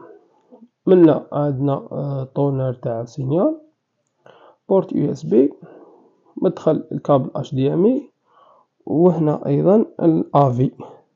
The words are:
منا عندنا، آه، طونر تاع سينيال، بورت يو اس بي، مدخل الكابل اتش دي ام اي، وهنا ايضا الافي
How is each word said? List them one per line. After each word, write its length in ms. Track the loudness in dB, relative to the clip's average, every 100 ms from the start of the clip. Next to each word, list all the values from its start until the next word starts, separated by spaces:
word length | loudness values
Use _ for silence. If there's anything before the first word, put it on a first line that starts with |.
| -20 -20 _ _ _ -20 -20 _ 2
منا 400 | 4 6 2 -2
عندنا، 420 | -4 -4 -2 -2
آه، 540 | -4 -6 -10 -8 -8 -8 -2
طونر 380 | -2 0 -4
تاع 320 | -4 -6 -6 -8
سينيال، 520 | -8 -2 0 0 -2 -10 _ _ _ _ _ _ -20 _ _ -2
بورت 240 | 0 0
يو 180 | -2 -2
اس 140 | -4 0
بي، 280 | 2 2 0 -20 -20 -20 -20 _ _ _ -4
مدخل 460 | -2 0 0 -2 -4
الكابل 380 | -6 0 0 0 -8
اتش 200 | -6 -2
دي 180 | -2
ام 120 | 2 0
اي، 240 | 0 -6 _ _ _ _ _ _ _ -4
وهنا 600 | 2 2 2 0 -2 -2
ايضا 400 | 0 4 2 2 -2
الافي 720 | 0 0 0 2 2 2 -2 -4 -20 -20 _